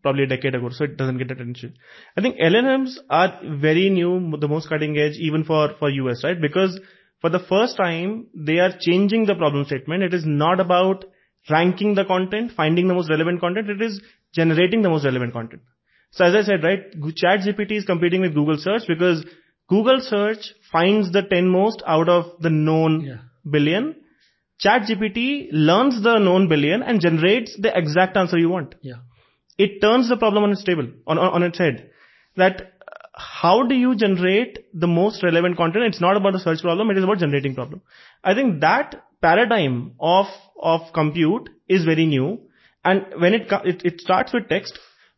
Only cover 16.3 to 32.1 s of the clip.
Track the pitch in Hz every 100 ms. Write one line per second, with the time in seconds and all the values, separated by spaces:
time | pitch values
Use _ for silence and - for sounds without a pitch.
16.3 | 208 202 190 160 196 196 160 147 160 175
17.3 | 202 196 208 202 208 202 170 175 185 180
18.3 | 147 151 147 190 220 226 160 180 160 -
19.3 | - _ _ - 196 226 262 262 202 208
20.3 | 220 - _ _ 165 180 214 185 196 190
21.3 | 175 185 180 214 220 - 160 170 175 175
22.3 | - 165 156 151 160 160 156 139 117 -
23.3 | _ 143 147 147 190 302 - _ _ _
24.3 | _ _ - 202 240 208 202 214 226 254
25.3 | 285 - 156 156 196 269 240 226 220 196
26.3 | 185 185 151 147 208 254 220 165 160 175
27.3 | 233 233 - 214 180 151 165 185 196 175
28.3 | 170 170 180 143 - 135 120 - _ _
29.3 | _ _ - 202 196 214 247 240 247 220
30.3 | 202 208 196 190 165 123 - - 165 180
31.3 | 175 175 170 170 117 - _ _